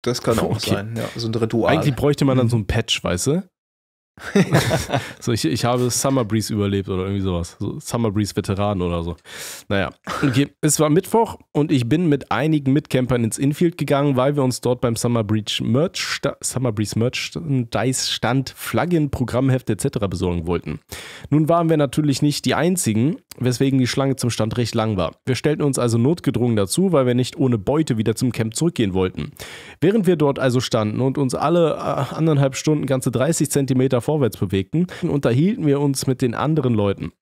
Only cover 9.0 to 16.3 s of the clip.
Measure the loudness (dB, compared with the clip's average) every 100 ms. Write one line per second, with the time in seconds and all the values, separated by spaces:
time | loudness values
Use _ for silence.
9 | -4 -8 -14 -16 -14 -16 -2 -2 -2 -6
10 | -10 -2 0 2 0 _ -2 2 4 2
11 | 2 0 0 -4 _ -2 2 2 2 2
12 | 2 0 0 0 2 2 2 0 2 0
13 | 2 0 0 0 -2 2 0 0 0 2
14 | 2 2 2 2 0 0 -2 0 0 0
15 | 0 0 0 -2 -2 -4 0 0 0 -4
16 | -6 -4 -6